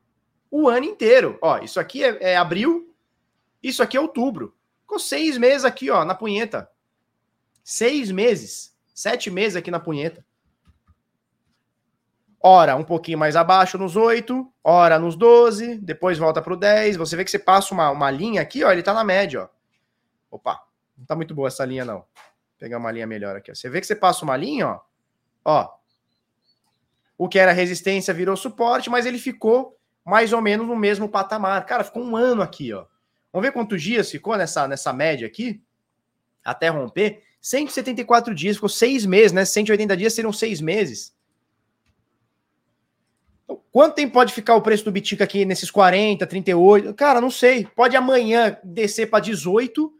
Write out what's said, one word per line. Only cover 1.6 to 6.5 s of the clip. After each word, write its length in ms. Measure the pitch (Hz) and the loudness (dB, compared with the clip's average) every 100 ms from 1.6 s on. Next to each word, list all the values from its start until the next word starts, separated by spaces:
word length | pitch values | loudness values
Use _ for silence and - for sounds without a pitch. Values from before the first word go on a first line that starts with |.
| - 180 | -4 -8
aqui 240 | 160 269 | -8 -2
é, 300 | 269 214 185 | -2 -2 0
é 40 | 180 | 0
abril, 460 | 170 180 269 339 - _ _ _ _ _ _ _ | 0 -2 -2 -2 -6 _ _ _ _ _ _ _
isso 200 | 254 254 | -8 -2
aqui 160 | 220 262 | 0 0
é 20 | |
outubro. 560 | 320 233 262 175 107 _ _ _ | -2 -2 -4 -6 -12 _ _ _
Ficou 180 | _ 403 | _ -10
seis 360 | - 277 320 247 | -6 -4 -4 2
meses 300 | 247 277 254 | 2 4 0
aqui, 240 | - 269 | -2 -2
ó, 160 | 196 160 | 0 0
na 80 | |
punheta. 560 | 185 220 202 226 | -4 -4 -4 -4